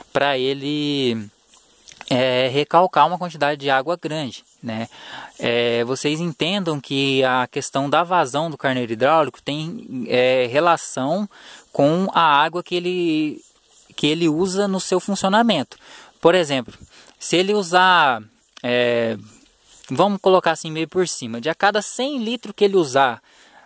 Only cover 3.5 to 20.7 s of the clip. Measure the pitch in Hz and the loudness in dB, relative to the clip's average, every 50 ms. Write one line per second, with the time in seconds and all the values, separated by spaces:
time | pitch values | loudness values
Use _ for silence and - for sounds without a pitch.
3.5 | 156 139 139 143 131 131 131 156 180 175 - 156 151 160 147 117 - - - _ | -2 -2 -2 0 0 0 0 -2 -6 -6 -6 -6 -6 -6 -6 -8 -10 -14 -20 _
4.5 | _ _ - 117 110 110 113 - - - - - - - - - - - - 120 | _ _ -12 -10 -8 -8 -10 -10 -14 -20 -18 -18 -16 -16 -16 -18 -12 -6 -2 0
5.5 | 117 120 120 120 117 117 120 120 131 127 - 147 151 156 175 170 143 - 151 160 | 0 0 0 0 0 0 -2 -2 -4 -2 -2 -2 -2 -2 -4 -6 -4 -4 -4 -2
6.5 | 196 208 185 165 151 143 - - 139 135 139 139 135 131 131 127 127 131 123 - | -2 -2 -2 -4 -4 -6 -6 -4 -2 -2 0 0 2 2 2 2 0 0 -2 -2
7.5 | - 143 131 - - 139 139 143 139 156 175 170 185 175 156 127 127 143 165 170 | -6 -6 -8 -4 -4 -4 -2 0 0 0 0 2 0 0 0 0 -2 -4 -4 -4
8.5 | 143 - - 139 127 127 123 113 113 110 127 139 160 160 151 123 - - _ - | -6 -4 -2 -2 -2 -2 -4 -4 -2 0 2 2 4 2 2 0 -4 -10 _ -8
9.5 | 143 151 156 165 196 233 - - 131 127 120 - - 123 127 127 127 131 127 117 | -8 -8 -8 -10 -12 -14 -14 -12 -10 -10 -6 -2 0 2 2 2 2 2 0 0
10.5 | 120 147 170 175 165 - - - - 135 131 139 165 196 214 - - - - - | 0 2 4 4 2 2 0 -6 -6 -4 -2 -2 -2 -2 -4 -6 -10 -20 -20 -20
11.5 | - - - _ - - 143 147 160 180 190 190 - 160 170 156 143 143 156 165 | -20 -20 -20 _ 0 2 2 2 2 2 0 0 2 2 4 4 4 4 2 2
12.5 | 160 175 170 - 180 175 175 180 185 180 175 165 156 156 156 151 - - - - | -2 -6 -6 -4 -4 -4 -2 -2 -2 -2 0 0 0 0 -2 -2 -6 -10 -16 -20
13.5 | _ _ _ _ - - - - - - - 147 156 170 170 160 147 160 190 190 | _ _ _ _ -20 -20 -20 -18 -6 -2 0 0 2 2 2 2 2 2 0 -2
14.5 | 180 196 202 196 190 185 - - 190 180 - - 196 - - 190 196 220 240 233 | 0 -2 0 0 -2 -2 -2 0 -2 -2 0 -2 -4 0 0 2 2 2 4 2
15.5 | 196 151 - - - - - - - - - - _ _ - 165 170 180 170 139 | 2 0 -2 -6 -12 -20 -20 -20 -20 -20 -20 -20 _ _ 4 4 6 6 2 2
16.5 | 143 131 113 - - - - - - - - - _ _ - - 165 170 185 190 | -2 -4 -4 -6 -14 -20 -20 -20 -20 -20 -20 -20 _ _ -4 0 0 2 2 2
17.5 | 208 208 185 165 180 180 185 185 180 170 156 135 120 110 107 113 _ _ _ _ | 0 0 0 2 4 4 6 6 6 6 4 2 2 -2 -6 -14 _ _ _ _
18.5 | _ - - 123 123 123 123 120 120 117 117 113 113 101 107 107 - - _ _ | _ -8 -4 -2 0 2 2 2 2 0 0 -2 -4 -6 -10 -18 -20 -20 _ _
19.5 | _ _ _ _ - - - - 131 135 180 208 202 190 - 190 190 180 - 180 | _ _ _ _ -20 -20 -10 -6 0 2 2 2 0 0 2 4 4 4 4 2
20.5 | 160 - - 160 | -2 -2 -6 -8